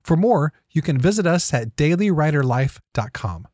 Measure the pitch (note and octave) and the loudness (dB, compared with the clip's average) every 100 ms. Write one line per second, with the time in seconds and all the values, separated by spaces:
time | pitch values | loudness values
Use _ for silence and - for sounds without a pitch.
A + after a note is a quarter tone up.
0 | - E3 A3 G3+ D3 _ _ D#3+ D#3+ C3+ | 0 2 2 2 0 _ _ -4 -2 0
1 | D#3 G#3+ F3 F3 - B2+ A2 - D3+ F3 | 0 2 0 0 0 -4 -6 -2 0 2
2 | G#3 D#3+ D3+ D3+ B2+ B2 C3+ - _ - | 0 2 2 2 0 0 -2 -4 _ -6
3 | A2+ - G#2 E2+ - | -6 -8 -8 -8 -14